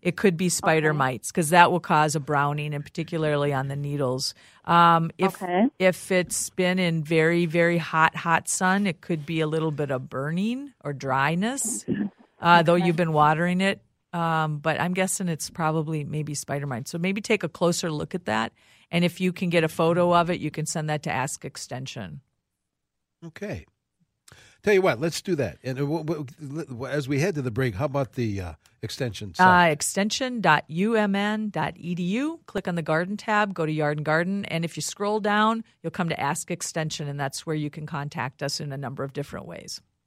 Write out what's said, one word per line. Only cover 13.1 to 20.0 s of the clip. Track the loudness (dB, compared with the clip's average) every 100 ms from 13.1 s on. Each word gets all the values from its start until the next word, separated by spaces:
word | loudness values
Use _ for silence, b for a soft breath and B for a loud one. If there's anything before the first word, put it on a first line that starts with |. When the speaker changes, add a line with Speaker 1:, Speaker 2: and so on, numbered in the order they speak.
Speaker 1:
watering | 4 4 4 2 2
it. | 0 -2 _ _ _
Um, | -4 -2 0 -2 -2
but | -2 -2
I'm | -2
guessing | 0 -2 -2 -4
it's | -4 -8
probably | -4 -2 0 -2 -4
maybe | -4 -6 -6
spider | -8 -6 -6 -4
mites. | -6 -6
So | -4
maybe | -2 -2
take | 0 0
a | 0
closer | 0 0 0 -2
look | -4 -6
at | -8
that. | -4 -2 -2 _ b b b
And | 0
if | 0 0
you | -4
can | -2 0
get | 2
a | 0
photo | 2 2 4